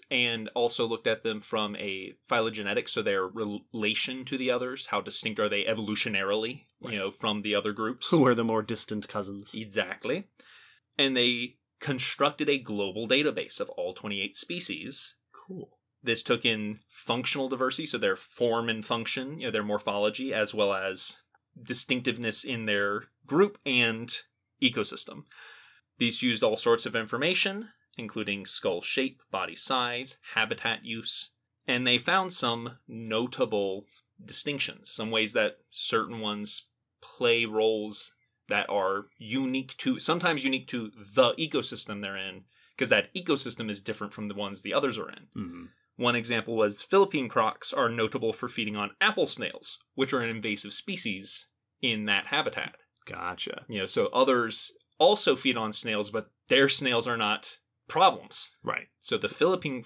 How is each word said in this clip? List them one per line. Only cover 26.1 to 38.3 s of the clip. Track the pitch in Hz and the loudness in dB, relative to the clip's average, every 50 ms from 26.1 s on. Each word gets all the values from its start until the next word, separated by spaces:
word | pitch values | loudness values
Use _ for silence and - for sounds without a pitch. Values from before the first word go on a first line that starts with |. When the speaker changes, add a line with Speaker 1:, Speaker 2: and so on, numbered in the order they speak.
| - - 127 | 0 2 2
Speaker 1:
used | 123 117 110 120 | 2 2 4 4
all | 110 110 | 4 2
sorts | - - 117 117 117 - | 4 4 4 4 4 4
of | - 110 | 0 -2
information, | 113 110 104 120 120 143 170 185 - - 196 196 208 226 302 - _ _ _ _ - | -2 -2 -2 -2 0 0 2 4 4 2 2 0 -4 -8 -10 -16 _ _ _ _ -12
including | 117 104 - 113 107 101 101 101 92 | -12 -8 -6 -4 -2 -2 -4 -2 -2
skull | - - - - 101 90 87 | -2 -2 0 0 0 0 0
shape, | - - - 135 131 131 - _ _ _ | -2 -2 0 0 0 -2 -4 _ _ _
body | - 95 90 85 80 | -4 -4 -4 -4 -4
size, | - - - 135 127 123 120 120 120 131 127 - - _ - - | -4 -2 0 0 0 0 -2 -2 -4 -6 -8 -10 -12 _ -4 0
habitat | 113 110 107 113 - - 117 113 - - | 0 0 0 -2 -2 -2 -2 -4 -4 -4
use, | 117 113 113 113 - - - - - - _ _ _ _ _ _ - | -8 -10 -6 -4 0 0 0 0 -2 -8 _ _ _ _ _ _ -2
and | 127 123 127 | 0 2 4
they | 123 123 123 | 4 4 4
found | 127 - 180 190 185 180 180 | 4 4 2 2 2 2 0
some | - 135 120 117 117 117 120 - - _ - | 0 0 0 0 -2 -4 -8 -12 -14 _ -16
notable | 120 113 113 110 110 113 123 123 - - 131 110 110 101 98 98 95 101 101 _ _ _ _ _ _ - - | -14 -12 -6 -2 0 0 0 0 0 -2 0 0 2 0 0 0 -2 -6 -8 _ _ _ _ _ _ -20 -14
distinctions, | - - - - 147 143 135 - - - - - - | -6 -4 -4 -2 -2 -2 -2 -2 -4 -4 -6 -6 -6
some | - - 110 110 | -4 -2 -2 0
ways | 113 110 110 104 - | 2 2 2 2 2
that | 120 107 - - - _ _ | 2 2 2 0 -6 _ _
certain | - - - - 123 113 107 92 120 113 | -8 -4 -2 0 2 2 0 0 -4 -6
ones | 110 104 104 104 104 104 - - - _ _ _ _ _ _ _ | -4 -4 -4 -2 -2 -2 -2 -2 -4 _ _ _ _ _ _ _
play | - - - - 127 120 117 117 117 | -20 -20 -6 0 2 4 4 4 2
roles | 110 107 107 110 110 110 107 107 107 104 - - - - _ _ _ | 0 2 2 4 4 4 2 -2 -2 -2 -4 -4 -4 -8 _ _ _